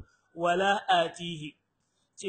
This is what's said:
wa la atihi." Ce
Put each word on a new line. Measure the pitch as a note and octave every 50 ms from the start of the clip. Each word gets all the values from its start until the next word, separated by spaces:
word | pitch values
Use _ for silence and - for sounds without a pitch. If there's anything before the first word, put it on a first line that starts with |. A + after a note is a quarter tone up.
| - _ _ _ _ _ -
wa | E3 E3+ F3 F3
la | F#3 F#3+ G3 G3+ G#3 - -
atihi." | F#3 F3 E3 E3 - - E3+ E3+ E3+ D#3 D3 D3+ - _ _ _ _ _ _ _ _ _ _ _ _ -
Ce | -